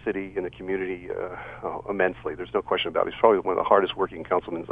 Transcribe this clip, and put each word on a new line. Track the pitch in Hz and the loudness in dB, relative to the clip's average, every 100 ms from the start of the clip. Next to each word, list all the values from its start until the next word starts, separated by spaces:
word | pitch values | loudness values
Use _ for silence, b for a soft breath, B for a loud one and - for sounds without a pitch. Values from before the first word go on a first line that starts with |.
| 117 | -4
city, | 98 98 95 | -4 -4 -4
in | |
the | 90 | -6
community, | - 95 95 92 90 90 | -6 -4 -2 -2 -6 -6
uh, | 92 90 90 B B 85 | -6 -6 -8 B B -8
uh, | 78 - | -6 -4
immensely. | 98 92 82 78 76 | 0 0 0 -6 -6
There's | 90 | -4
no | 104 | -4
question | - 92 85 | 0 -2 0
about | 82 90 | 0 0
it. | |
He's | - | 4
probably | 113 98 | 6 6
one | 92 90 | 4 0
of | |
the | 85 | 6
hardest | 101 92 - | 6 6 0
working | 95 82 | -4 -4
councilmen | 78 87 - 85 85 | -2 -2 -2 -6 0